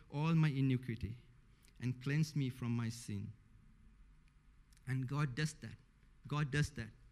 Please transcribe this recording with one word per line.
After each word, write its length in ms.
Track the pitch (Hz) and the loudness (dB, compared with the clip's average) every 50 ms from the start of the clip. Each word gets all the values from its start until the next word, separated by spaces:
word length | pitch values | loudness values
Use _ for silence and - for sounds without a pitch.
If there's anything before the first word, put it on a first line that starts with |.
| - - - | -18 -8 -4
all 220 | 143 151 160 165 | 0 2 4 6
my 140 | 160 156 156 | 6 6 6
iniquity, 680 | 131 135 135 135 127 123 127 - 113 107 - 104 117 - - - - - - - - _ - - _ - | 6 4 4 4 4 2 2 -2 -4 -4 -4 -6 -6 -8 -14 -20 -20 -20 -20 -20 -20 _ -20 -20 _ -6
and 140 | 113 123 120 120 123 | -4 -4 -4 -2 -2
cleanse 320 | 143 143 156 160 156 - | 0 2 2 2 2 2
me 160 | 151 139 127 | 0 0 0
from 260 | - - 127 117 117 | -2 -4 -2 0 0
my 120 | 117 117 113 | 0 0 -2
sin." 400 | 113 117 - - 107 98 101 - - - - - - - - - - - - - - - - - - - - - _ - _ - - - - - - - - | -4 -6 -8 -6 -6 -6 -6 -8 -10 -14 -20 -20 -20 -20 -20 -20 -20 -20 -20 -20 -20 -20 -20 -20 -20 -20 -20 -20 _ -20 _ -20 -20 -20 -20 -20 -20 -16 -6
And 200 | - 131 131 131 123 | -4 -2 -2 -2 -2
God 260 | 139 143 151 143 120 | 0 0 0 0 0
does 200 | 127 156 151 - - - | -2 -2 -4 -4 -8 -12
that. 160 | 110 104 - - - - - - - - - - - | -14 -14 -14 -18 -20 -20 -20 -20 -20 -20 -20 -8 -4
God 220 | 143 147 151 135 | -2 -2 -2 0
does 180 | 127 147 147 - - | 2 0 0 0 -2
that. 180 | 120 113 110 - - - - | -8 -10 -12 -12 -20 -20 -20